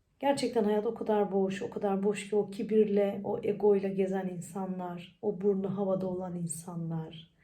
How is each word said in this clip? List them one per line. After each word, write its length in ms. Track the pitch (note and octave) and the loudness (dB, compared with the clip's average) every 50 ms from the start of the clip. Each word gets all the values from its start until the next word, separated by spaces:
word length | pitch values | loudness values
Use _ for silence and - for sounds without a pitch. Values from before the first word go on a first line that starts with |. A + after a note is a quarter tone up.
| _ _ _ _ | _ _ _ _
Gerçekten 440 | - C#4 C#4 C#4 C4 A3+ - A#3 G#3 | 0 2 2 2 0 0 2 2 2
hayat 220 | G#3 G#3+ G#3 G#3 | 4 2 2 2
o 80 | A#3 A3+ | 0 -4
kadar 380 | - A3 - G#3+ G#3 G3+ F3+ F#3 | -4 -2 0 2 2 2 2 2
boş, 300 | G3 F#3+ F#3+ F#3+ - G3 | 2 2 0 0 -4 -6
o 80 | - | -6
kadar 320 | - G#3 G#3 G3+ G3 G3 G3 | -4 -2 0 0 0 2 2
boş 280 | G#3+ G3+ - - - | 0 0 0 -4 -2
ki 60 | G#3+ | 0
o 140 | G#3 G3+ G3 | 0 0 0
kibirle, 680 | - - A3+ - G#3+ A3 G#3+ G3+ G3+ G3+ G3+ G3+ G3+ G3 G3 | -4 -6 -2 2 4 6 6 6 4 4 2 2 0 -4 -4
o 160 | G3+ G#3+ - - | -4 -4 -2 -2
egoyla 460 | G#3+ G3+ - G#3 G#3 G3+ G3 F#3+ G3 | -2 0 4 4 6 6 6 4 0
gezen 400 | F#3 F#3+ G3 F#3 F#3+ G3 F#3 F3+ | 0 0 0 0 0 -2 -2 -4
insanlar, 880 | F3+ E3+ - - - G3+ F#3+ F#3 F#3 F3+ F3+ F3+ F3 F3 F3 - - _ - | -6 -6 -8 -8 -8 -6 -6 -4 -4 -6 -6 -6 -8 -10 -12 -16 -14 _ -4
o 180 | G#3 G3 F3 | -4 -2 0
burnu 360 | G3 G3+ G3 F#3+ F#3+ F#3+ F#3+ | 2 2 2 2 0 -2 -2
havada 300 | G3 G3+ F#3+ F#3+ F#3 F#3+ | 0 0 0 0 0 0
olan 280 | F#3 F#3 F3+ F#3 F3+ F3 | -2 -2 -4 -4 -6 -6
insanlar, 960 | F3 E3+ E3 - - - - F3 E3+ E3 E3 E3 D#3+ D#3+ D#3+ - - - - _ _ | -6 -6 -6 -6 -8 -10 -10 -8 -6 -6 -4 -4 -6 -6 -8 -12 -16 -20 -20 _ _